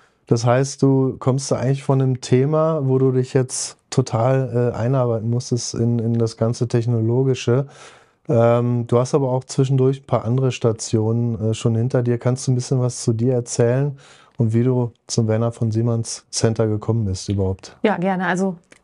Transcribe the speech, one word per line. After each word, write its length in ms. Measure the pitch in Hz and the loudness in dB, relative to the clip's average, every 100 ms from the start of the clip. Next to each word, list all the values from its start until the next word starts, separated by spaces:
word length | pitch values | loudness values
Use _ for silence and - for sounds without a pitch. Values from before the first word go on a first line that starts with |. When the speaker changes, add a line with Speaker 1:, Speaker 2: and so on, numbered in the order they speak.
| _ _ _ | _ _ _
Speaker 1:
Das 180 | 120 | 0
heißt, 380 | 120 123 139 - | 4 2 0 0
du 340 | 135 135 131 - | 2 4 0 -2
kommst 320 | - 131 135 | -2 -2 -2
da 60 | 113 | -2
eigentlich 280 | 120 139 | 0 -2
von 180 | - 135 | 0 0
einem 180 | 131 127 | 2 -2
Thema, 680 | - 127 139 156 160 160 135 | 0 2 2 2 0 0 0
wo 120 | 131 | 2
du 140 | 131 | 2
dich 200 | 127 127 | 2 0
jetzt 460 | 143 127 - - - _ | 0 -2 -4 -10 -12 _
total, 840 | - 123 113 120 135 131 120 120 | -2 0 0 2 2 0 0 0
äh, 20 | - | 0
einarbeiten 540 | 117 135 123 113 113 | 0 2 2 0 0
musstest 420 | 120 - 117 - | -2 -2 -4 -4
in, 260 | 117 117 117 | -2 0 0
in 180 | 113 117 | 0 0
das 180 | 113 - | 0 0
ganze 320 | 113 120 117 | -2 -2 -2
Technologische. 1000 | 120 113 117 110 120 135 127 - 123 139 - - - _ _ - | 0 0 0 0 0 0 0 0 0 -2 -10 -20 -20 _ _ -2
Ähm, 580 | 120 117 120 120 120 120 | 2 4 4 2 -2 0
du 120 | 120 | 0
hast 160 | 127 | 2
aber 160 | 156 135 | 0 0
auch 140 | 127 | -2
zwischendurch 580 | - - 131 135 131 139 | -4 -2 2 4 2 0
ein 40 | - | -2
paar 200 | 117 113 | -2 0
andere 260 | 127 131 | 0 0
Stationen, 1000 | 120 120 107 - 110 110 117 120 113 110 | 0 -2 -2 -2 0 0 0 -2 -2 -2
äh, 20 | |
schon 200 | 110 117 | 0 0
hinter 280 | 113 123 131 | 0 0 0
dir. 160 | 120 120 | 0 0
Kannst 280 | 123 127 - | 0 -2 0
du 60 | |
ein 40 | 127 | -2
bisschen 220 | 123 131 | 0 0
was 240 | 123 - | 0 -2
zu 120 | - | -2
dir 180 | 113 120 | 0 0
erzählen 640 | 123 120 - 117 127 143 139 - - _ - | 0 -2 0 2 2 -2 -4 -16 -20 _ -2
und 160 | 117 | 0
wie 120 | 113 | 2
du 280 | 123 127 117 - - | 2 0 -2 -6 -6
zum 220 | - 110 | -2 0
Werner 220 | 110 117 | 0 0
von 200 | 117 117 | -2 -2
Siemens 560 | 110 117 117 113 - - | 0 0 -2 -4 -10 -10
Center 380 | - 117 113 110 | -2 -2 0 0
gekommen 400 | 107 - 113 101 | -2 -2 -2 -2
bist 240 | 95 - | -4 -4
überhaupt? 480 | 98 95 95 - - | -2 -2 -4 -10 -4
Speaker 2:
Ja, 140 | 214 185 | -2 0
gerne. 300 | 185 185 180 | -2 -2 -2
Also 300 | 180 190 170 _ - | -2 -2 -6 _ -20